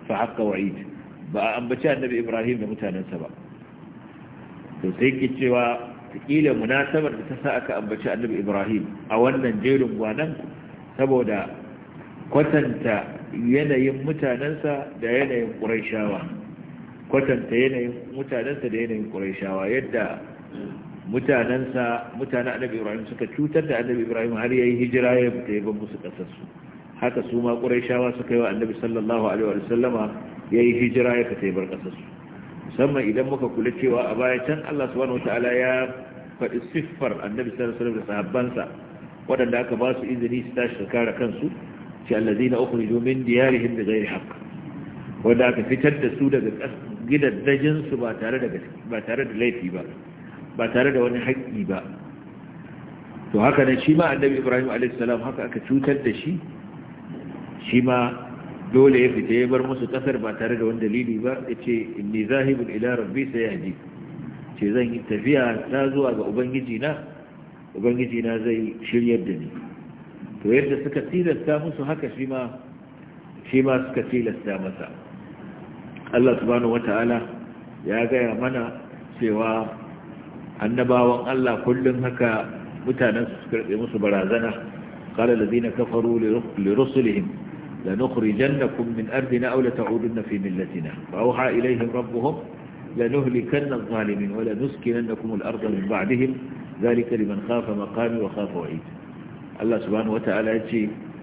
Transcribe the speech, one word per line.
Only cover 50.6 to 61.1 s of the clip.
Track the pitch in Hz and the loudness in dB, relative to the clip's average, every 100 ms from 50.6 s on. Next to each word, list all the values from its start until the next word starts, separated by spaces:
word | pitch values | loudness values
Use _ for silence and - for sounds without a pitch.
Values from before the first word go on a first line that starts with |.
| 113 | 0
tare | 123 135 | 4 4
da | 131 | 4
wani | 120 120 | 2 2
haƙƙi | 120 131 - 113 92 | 0 -2 -2 -4 -2
ba. | 92 - - - - - - - - - - - - - - - | -4 -6 -12 -14 -16 -16 -18 -16 -16 -16 -16 -16 -16 -16 -14 -2
To, | 107 | 4
haka | 113 117 | 6 6
nan | 131 127 | 6 6
shi | - | 6
ma | 156 170 | 6 6
Annabi | 139 139 135 | 4 4 4
Ibrahim | 127 127 131 | 4 2 2
alaihi | 113 123 123 | 0 0 0
salam | 117 117 | 0 0
haka | 117 127 | 0 -4
aka | 120 113 | -6 -6
cutar | - 135 135 139 | 0 2 4 2
da | 131 | 0
shi, | 107 - 185 - - - - - - - - - - - - - | -2 -2 -4 -6 -12 -14 -14 -16 -16 -12 -12 -10 -12 -12 -12 0
shi | 120 | 4
ma | 123 123 120 - - - - - - | 6 4 2 -2 -10 -12 -12 -12 2
dole | 120 139 131 | 8 10 10
ya | 123 | 6
fita | 110 104 | 4 2
ya | 113 123 | 4 4
bar | 127 | 4
musu | 127 131 120 | 2 -2 -2
kasar | 131 131 131 | -2 -2 -2
ba | 107 | -2
tare | 104 113 117 | -2 -2 2
da | |
wani | 110 113 | 2 2
dalili | 110 110 120 | 0 0 0